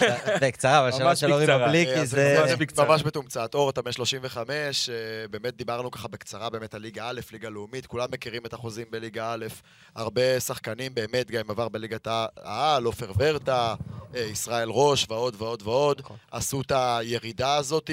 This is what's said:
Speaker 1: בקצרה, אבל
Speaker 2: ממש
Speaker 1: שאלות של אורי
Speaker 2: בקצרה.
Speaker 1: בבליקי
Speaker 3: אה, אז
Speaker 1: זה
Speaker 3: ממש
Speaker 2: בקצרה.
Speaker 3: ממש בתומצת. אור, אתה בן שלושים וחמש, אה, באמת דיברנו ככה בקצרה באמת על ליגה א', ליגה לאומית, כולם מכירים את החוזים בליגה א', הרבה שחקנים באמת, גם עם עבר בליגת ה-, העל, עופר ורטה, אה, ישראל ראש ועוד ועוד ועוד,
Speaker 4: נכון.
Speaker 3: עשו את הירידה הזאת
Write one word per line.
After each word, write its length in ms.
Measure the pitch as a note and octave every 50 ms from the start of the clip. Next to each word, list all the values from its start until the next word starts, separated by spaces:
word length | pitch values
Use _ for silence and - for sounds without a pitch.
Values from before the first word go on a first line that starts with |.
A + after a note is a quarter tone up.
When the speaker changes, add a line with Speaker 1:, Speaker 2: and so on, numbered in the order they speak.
| B3+ A3 A#2+ A#2+ - - G3+ E3+
Speaker 1:
בקצרה, 380 | C#3+ C3 A2+ - - C3 C#3+ D3+
אבל 240 | C3+ B2+ A2+ - C3
Speaker 2:
ממש 160 | C3+ - C3
Speaker 1:
שאלות 0 |
של 120 | D3 C#3 C#3+
אורי 100 | C#3+ D3+
Speaker 2:
בקצרה. 200 | D3+ C#3 C3 B2
Speaker 1:
בבליקי 240 | A#2+ D#3 E3 - -
Speaker 3:
אה, 100 | - B2+
אז 80 | - B2
Speaker 1:
זה 280 | B2 C#3 C#3 C#3+ C#3+ D3+
Speaker 3:
ממש 100 | D#3 C3+
Speaker 2:
בקצרה. 340 | B2+ B2 D#3 C#3+ - - C#3+
Speaker 3:
ממש 160 | C3+ D#3+ D3+ D3
בתומצת. 500 | D#3 - D3+ C3 - - B2+ A#2 A2+ -
אור, 140 | C#3+ C#3+ C3+
אתה 120 | C3 C3
בן 100 | A#2 A#2+
שלושים 280 | A#2+ - A#2+ - C3+ C3 B2+
וחמש, 680 | B2+ - B2 A2+ A#2+ C#3 D3+ D3 C#3+ C3+ - - B2+
אה, 60 | A#2+ A2+ A2+ A2 A2 A2 A2 G#2
באמת 260 | G2+ G#2+ G#2+ B2 B2
דיברנו 360 | - A#2+ G#2+ A#2 A#2+ B2 B2
ככה 160 | - - -
בקצרה 420 | A2+ G2 G#2 - - - G2+ A2 A#2
באמת 240 | A2 A2 A2 G#2+ -
על 60 | G#2+
ליגה 280 | G#2+ A#2 G2+ G#2+ G#2+ A#2+
א', 100 | B2 A#2+ G#2+ -
ליגה 180 | A2 A2 G#2 A2+
לאומית, 360 | G#2+ G#2 G#2 G#2 B2 C3 A#2+
כולם 220 | - - A#2 B2 B2+
מכירים 340 | B2+ B2+ - B2 A2 A#2+ A#2
את 80 | A2+ A#2
החוזים 320 | A2+ A#2+ A#2 G#2+ A2+ A#2 A2+
בליגה 420 | A2+ A2+ A2+ A2+ G#2 A2+ A2+ A2+ A#2
א', 120 | A2+ A2 A2 - - - _ - - - - _
הרבה 440 | A2 A2+ A2 G#2 A#2+ B2+ C3 B2+ B2+
שחקנים 560 | - - C3 - - A#2+ A2 A#2 C3 C3 C3
באמת, 360 | B2 G#2+ G#2 A#2+ B2+ B2 -
גם 80 | A2 A2+
עם 120 | A2 G#2+
עבר 180 | G#2+ G#2 A#2 A2
בליגת 380 | G2+ G#2+ A2 G#2+ A2 A2 -
ה-, 180 | A2+ A2+ A2+ A2+ - -
העל, 460 | - - - G2+ A#2 C#3 D#3 D3+ C3 A#2
עופר 280 | A#2 G#2+ - A#2+ G2 F#2+
ורטה, 580 | G2+ C3+ D#3 D#3 C#3+ C3 - C3 B2 A#2 A2+ G#2 F#2+ - - - - - - -
אה, 60 | B2
ישראל 460 | A#2 G#2+ G#2+ - - A2 A#2+ A#2 A#2 A2
ראש 360 | G2+ A#2 C#3+ C#3+ C#3 B2+ - -
ועוד 260 | A2+ A2 B2 B2+ A2
ועוד 240 | G2 A2 A2+ A#2 A2 G2
ועוד, 320 | G#2 A#2 C3+ D3 D3 C#3 C3+
Speaker 4:
נכון. 180 | C3+ - G#2+ A2+ - _
Speaker 3:
עשו 300 | - A#2 - - - C#3
את 100 | B2+ - C#3+
הירידה 800 | C3 B2+ B2 A#2+ A#2 A2+ A#2 A#2 A#2 - A2+ A2+ F#2+ B2 C3+ C#3+
הזאת 340 | D3 C#3+ C3 D#3 D#3+ - -